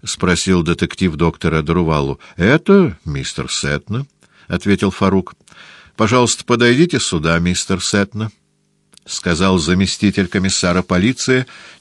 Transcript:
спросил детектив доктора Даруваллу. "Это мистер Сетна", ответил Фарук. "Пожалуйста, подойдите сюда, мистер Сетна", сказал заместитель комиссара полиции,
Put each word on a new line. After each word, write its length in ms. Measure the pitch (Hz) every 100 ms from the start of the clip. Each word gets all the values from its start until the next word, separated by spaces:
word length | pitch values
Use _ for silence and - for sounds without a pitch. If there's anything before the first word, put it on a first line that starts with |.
спросил 580 | - - 90 87 - 90
детектив 540 | 82 82 85 - 92 76
доктора 460 | 85 - 82 80
Даруваллу. 580 | 76 85 82 76 69 67 - -
"Это 600 | 90 151 - 196 165 90
мистер 460 | - 71 65 - 65
Сетна", 560 | - 71 73 - 110 139 _ _ _ _
ответил 420 | 87 101 98 101
Фарук. 440 | - 98 98 - - _ - - - - -
"Пожалуйста, 480 | 110 127 120 -
подойдите 560 | - 123 120 127 175 143
сюда, 380 | - 85 80 85
мистер 440 | 87 90 - 95
Сетна", 480 | - 104 101 104 110 _ _ _ _ _ _ _ -
сказал 520 | - 90 82 95 92
заместитель 720 | 78 90 95 - 101 98 92
комиссара 540 | 101 95 - 90 90
полиции, 640 | 90 90 104 131 - 127 131 - - -